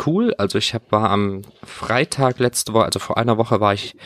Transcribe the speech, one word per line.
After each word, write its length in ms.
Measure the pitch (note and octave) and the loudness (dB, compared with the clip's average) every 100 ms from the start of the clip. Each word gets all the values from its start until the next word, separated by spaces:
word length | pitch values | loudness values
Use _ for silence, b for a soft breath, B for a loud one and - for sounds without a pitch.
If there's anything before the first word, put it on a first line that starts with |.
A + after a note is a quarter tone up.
cool. 300 | D3+ F#3 A#3+ - | -2 0 0 -2
Also 220 | G2+ - | -2 -2
ich 160 | - | -4
hab, 180 | A2+ - | -6 -2
war 160 | G#2+ G#2+ | 0 2
am 320 | G2+ G2+ G2 G2+ _ | 2 0 -6 -14 _
Freitag 760 | - - - A#2+ D#3+ - C3 B2 | -20 -14 -2 -2 0 0 0 2
letzte 360 | B2 - - | -2 -2 0
Woche, 100 | A2 | 2
also 140 | F2+ - | 2 0
vor 180 | - - | -2 -2
einer 220 | A#2 A2 | 2 2
Woche, 220 | A2+ G#2 | 2 2
war 120 | G#3 | 2
ich 240 | G#2 - - | 0 -6 -16